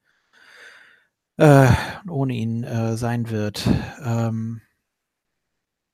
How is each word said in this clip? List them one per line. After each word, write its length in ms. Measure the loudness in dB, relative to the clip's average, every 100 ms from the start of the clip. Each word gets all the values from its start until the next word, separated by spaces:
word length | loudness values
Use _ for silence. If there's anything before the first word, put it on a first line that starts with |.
| _ _ _ _ _ -20 -20 -20 _ _ _ _ _ 2
Äh, 300 | 6 8 8 4 0 -12 -10
ohne 240 | -6 -4
ihn, 300 | -4 -4 -6
äh, 320 | -6 -4 -4 -4
sein 320 | -4 -4 -4
wird. 360 | -4 -4 -4 0 0 -2 -10
Ähm, 580 | -6 -2 -2 -4 -8 -12 _ _ _ _ _ _ _ _ _ _ _ _ _